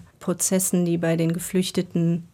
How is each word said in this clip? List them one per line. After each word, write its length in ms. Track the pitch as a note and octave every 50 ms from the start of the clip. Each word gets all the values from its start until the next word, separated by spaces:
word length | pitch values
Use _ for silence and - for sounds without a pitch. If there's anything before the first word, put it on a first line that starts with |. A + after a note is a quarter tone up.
| - - _ -
Prozessen, 680 | - F#3 F3 F3 - - F#3+ F#3 F#3 - - F3+ F3
die 120 | E3+ E3+ E3+
bei 200 | E3+ E3 E3 E3
den 160 | E3 E3 E3
Geflüchteten 960 | F#3 - - - F#3 F#3 - - F#3 F3 F3+ - F3 E3+ E3 E3+ E3+ E3+ -